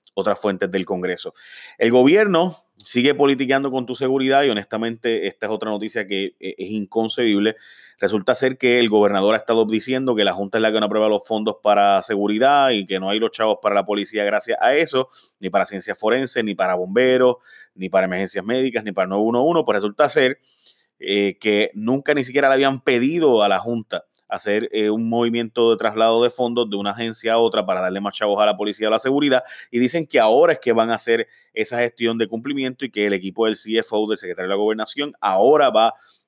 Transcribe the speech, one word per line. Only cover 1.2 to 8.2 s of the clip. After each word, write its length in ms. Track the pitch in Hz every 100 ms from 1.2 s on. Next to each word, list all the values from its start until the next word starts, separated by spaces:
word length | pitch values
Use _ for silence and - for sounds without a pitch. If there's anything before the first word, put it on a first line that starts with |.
| 90 - - - - -
El 140 | 117
gobierno 760 | 127 135 196 208 165 180 - _ _
sigue 320 | - 123 135
politiqueando 560 | 139 143 135 127 135 139
con 140 | 131
tu 100 | 123
seguridad 500 | 123 131 135 131 139
y, 40 | 143
honestamente, 800 | 104 - 110 113 113 117 110 95
esta 180 | -
es 80 | 104
otra 180 | 107 110
noticia 360 | 104 107 113 98
que, 300 | 98 95 -
eh, 140 | 92 -
es 140 | 95
inconcebible. 840 | 107 98 113 113 - 117 101 104 - - - - -
Resulta 360 | 95 107